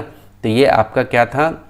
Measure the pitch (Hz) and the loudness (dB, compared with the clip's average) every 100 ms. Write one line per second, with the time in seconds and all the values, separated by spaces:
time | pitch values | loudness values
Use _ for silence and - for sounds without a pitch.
0 | - - - - 113 110 135 - 110 - | -4 -16 -20 -8 -2 2 4 2 0 -2
1 | 123 120 120 131 156 165 - | -2 0 0 0 -4 -4 -16